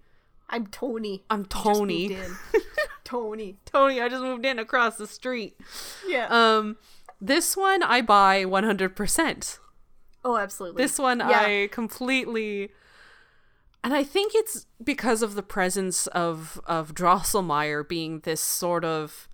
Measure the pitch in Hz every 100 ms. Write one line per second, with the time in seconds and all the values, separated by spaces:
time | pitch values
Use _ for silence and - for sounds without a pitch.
0 | _ _ _ - - 233 202 - 269 226
1 | 214 190 - 214 196 - 214 208 202 170
2 | 196 190 185 185 - 440 440 - 571 -
3 | - 247 214 214 208 190 - 285 277 262
4 | 240 254 262 254 262 247 220 262 233 -
5 | 214 - 254 247 208 - - - - -
6 | 392 285 226 233 226 220 214 214 _ -
7 | - - 196 294 - - 392 381 349 240
8 | 226 202 196 190 190 190 220 202 190 -
9 | 202 - 320 - - - - _ - -
10 | - - 254 226 202 - 185 165 254 -
11 | 262 240 - 208 208 202 202 - 226 -
12 | 247 262 240 226 214 202 202 - _ -
13 | - - _ _ _ _ _ _ 240 285
14 | 285 392 415 440 427 - - _ 233 285
15 | 220 220 226 202 196 202 185 190 190 175
16 | - 180 170 160 160 - - 165 156 160
17 | 175 185 - 214 180 147 151 147 151 170
18 | 160 160 160 160 - - 175 170 165 160
19 | 151 - -